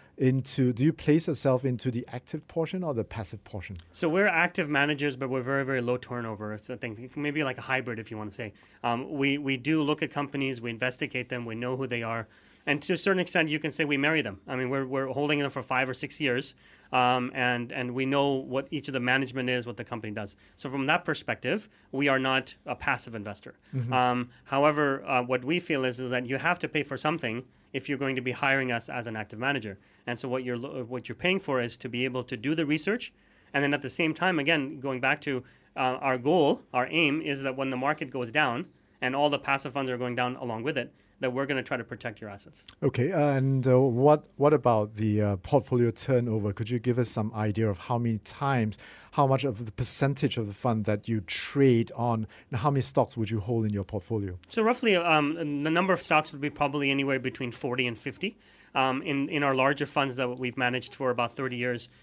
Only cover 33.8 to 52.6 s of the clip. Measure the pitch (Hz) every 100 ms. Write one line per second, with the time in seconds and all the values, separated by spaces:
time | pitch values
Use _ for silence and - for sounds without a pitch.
33.8 | 135 - 160 151 185 165 143 160 135 156
34.8 | 135 127 131 147 147 127 - _ _ -
35.8 | 127 127 139 127 131 175 143 226 - 127
36.8 | 131 156 156 151 156 139 135 131 135 127
37.8 | 139 151 135 131 120 143 143 117 180 _
38.8 | _ _ 127 135 147 139 - 139 143 139
39.8 | 135 123 123 120 123 127 127 110 127 143
40.8 | - - _ - 131 127 139 135 123 127
41.8 | 113 113 120 107 107 101 - - - -
42.8 | 143 - 135 175 147 135 135 135 127 127
43.8 | 135 117 143 151 - - 143 151 123 110
44.8 | 107 110 107 104 104 95 - 139 - 123
45.8 | 120 113 - 127 120 110 101 98 107 123
46.8 | 123 120 117 120 110 107 107 104 110 95
47.8 | - 120 117 110 - - 139 131 107 -
48.8 | - - - - 135 135 139 104 113 -
49.8 | 123 - 139 139 147 - 104 101 127 110
50.8 | 104 104 - 110 90 - - 143 135 117
51.8 | 113 - 120 113 110 - - 120